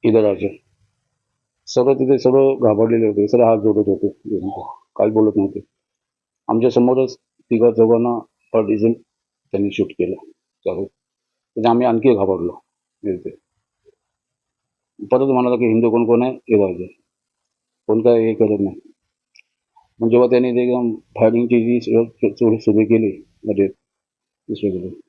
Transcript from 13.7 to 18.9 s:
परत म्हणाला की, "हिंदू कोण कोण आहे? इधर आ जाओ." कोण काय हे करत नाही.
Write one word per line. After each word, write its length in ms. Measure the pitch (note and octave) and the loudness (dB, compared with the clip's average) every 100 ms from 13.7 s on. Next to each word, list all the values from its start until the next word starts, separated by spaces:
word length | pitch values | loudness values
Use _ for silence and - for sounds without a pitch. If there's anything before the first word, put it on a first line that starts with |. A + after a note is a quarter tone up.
| _ _ _ _ _ _ _ _ _ _ _ _ _ G2+ | _ _ _ _ _ _ _ _ _ _ _ _ _ -2
परत 220 | B2+ C#3 | 0 2
म्हणाला 280 | B2+ B2 B2 | 2 2 0
की, 120 | A#2+ | 2
"हिंदू 240 | A2 A#2 | 2 2
कोण 140 | A2+ A#2 | 2 2
कोण 180 | A#2+ | 2
आहे? 140 | B2 B2+ - | 0 -6 -2
इधर 160 | G#2+ | 0
आ 80 | G2 | 0
जाओ." 160 | F2+ F#2 _ _ _ _ _ _ _ _ _ - | -4 -12 _ _ _ _ _ _ _ _ _ -2
कोण 140 | A2 | 0
काय 200 | A#2 A#2 | 2 2
हे 120 | A2 | 2
करत 240 | G#2+ A2 G#2 | 0 0 0
नाही. 200 | G2 F2 - | -4 -6 -20